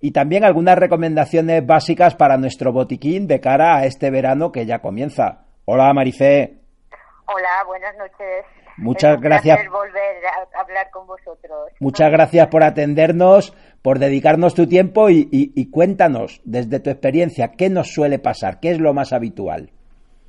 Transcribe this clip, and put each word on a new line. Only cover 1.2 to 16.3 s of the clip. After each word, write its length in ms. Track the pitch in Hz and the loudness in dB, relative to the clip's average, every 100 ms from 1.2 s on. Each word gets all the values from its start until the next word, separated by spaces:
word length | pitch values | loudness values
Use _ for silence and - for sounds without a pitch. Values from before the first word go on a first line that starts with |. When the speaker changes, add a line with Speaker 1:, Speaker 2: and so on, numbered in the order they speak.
| 143 165 160 165 | 0 0 0 0
Speaker 1:
básicas 500 | 127 160 - 160 175 | 2 0 2 2 2
para 220 | - 147 131 | 4 2 2
nuestro 340 | 131 - 131 | -2 -4 -4
botiquín 520 | 123 127 123 143 180 196 | -2 -4 -6 -6 -6 -2
de 140 | 135 | -2
cara 360 | 131 139 160 156 | 0 2 2 2
a 80 | 135 | 0
este 240 | 127 139 | -4 -4
verano 420 | 135 131 135 165 | -2 -2 -2 -4
que 140 | 143 110 | -6 -8
ya 140 | 117 | -8
comienza. 680 | - 101 143 - 110 - _ _ | -8 -10 -10 -4 -4 -4 _ _
Hola, 260 | - 120 135 | -4 2 4
Marifé. 640 | 139 131 123 135 143 127 - _ _ _ - _ _ | 2 0 0 2 2 0 -8 _ _ _ -20 _ _
Speaker 2:
Hola, 400 | - 196 180 185 196 | -10 -6 -4 -4 -6
buenas 300 | 185 190 202 | -10 -14 -14
noches. 480 | 196 _ 196 185 202 _ _ - | -18 _ -12 -12 -12 _ _ -12
Speaker 1:
Muchas 360 | 113 127 151 | -8 0 2
Speaker 2:
Es 40 | 147 | 2
un 60 | |
Speaker 1:
gracias. 340 | 139 151 - - | 0 0 4 2
Speaker 2:
placer 140 | 202 | 2
volver 560 | 196 202 190 202 190 175 | -8 -8 -6 -8 -6 -8
a 340 | 180 185 - | -8 -12 -12
hablar 300 | 190 190 190 | -10 -8 -10
con 160 | 185 185 | -12 -20
vosotros. 640 | 185 - 165 170 151 151 _ | -20 -20 -20 -18 -16 -16 _
Speaker 1:
Muchas 300 | 139 131 156 | -8 2 2
gracias 380 | 160 156 170 156 | 4 4 4 4
por 140 | 160 | 4
atendernos, 920 | 156 151 147 147 160 170 180 196 190 - _ _ | 2 2 -4 0 0 2 6 4 4 -10 _ _
por 180 | - 135 | -2 0
dedicarnos 560 | 139 139 151 160 175 | 0 0 2 2 2
tu 140 | 165 170 | 2 2
tiempo 400 | 180 185 - 214 | 2 2 2 4
y, 120 | 170 143 | 4 2
y, 200 | 135 143 - | 0 -2 -4
y 120 | 127 | -6
cuéntanos, 720 | 151 180 185 175 127 110 | 0 0 2 0 0 -8